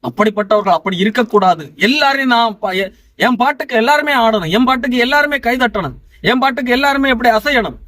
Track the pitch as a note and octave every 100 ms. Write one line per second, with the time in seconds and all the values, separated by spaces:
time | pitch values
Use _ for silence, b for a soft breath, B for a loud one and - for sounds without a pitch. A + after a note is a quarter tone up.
0 | - - G#3+ G#3 G3+ G#3+ G#3 - G3 F3+
1 | G3+ G#3+ A3+ G#3 F#3 E3 C#3+ - F#3+ C#4+
2 | C#4+ C4+ C4 A#3+ A#3 G#3 G#3 F#3 F#3+ b
3 | b _ A3 A#3+ B3+ C#4+ D4+ B3 A#3 D4
4 | D4 C#4 A3+ A3 D#3+ G3 B3+ C4 C4 B3
5 | A#3+ C#4+ D4 C#4+ A#3 B3+ B3 G#3 D#3+ B2
6 | - b F3+ B3 C4+ B3+ B3 B3 C#4+ C#4
7 | C4+ A#3+ A#3+ A3+ D4 C4+ F#3+ -